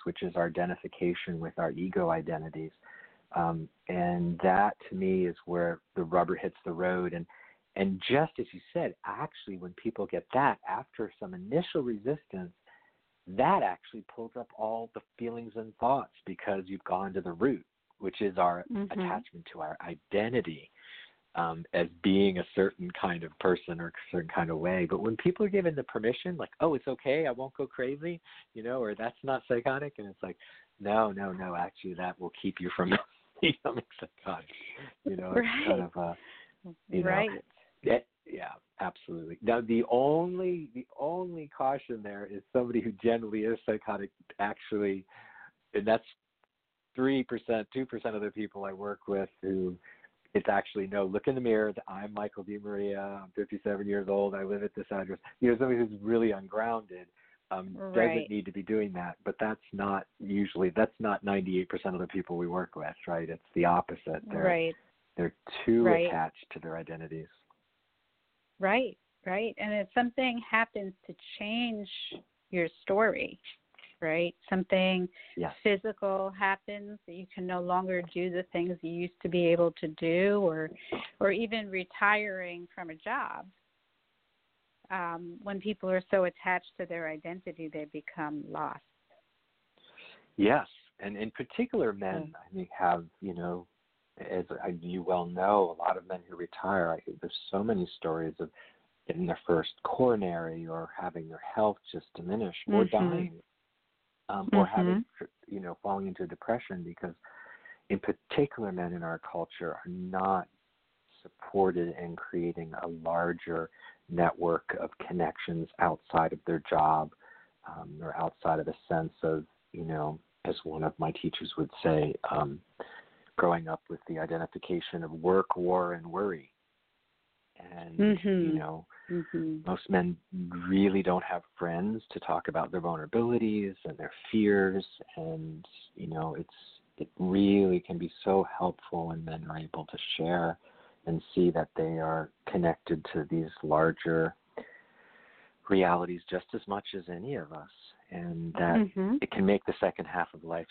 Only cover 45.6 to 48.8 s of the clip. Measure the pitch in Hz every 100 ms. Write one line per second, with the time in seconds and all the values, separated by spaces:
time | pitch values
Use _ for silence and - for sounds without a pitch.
45.6 | _ 104 104 113 - - _ _ _ _
46.6 | _ _ _ 131 131 135 123 117 - 110
47.6 | 101 131 131 110 117 107 104 107 101 98
48.6 | 98 95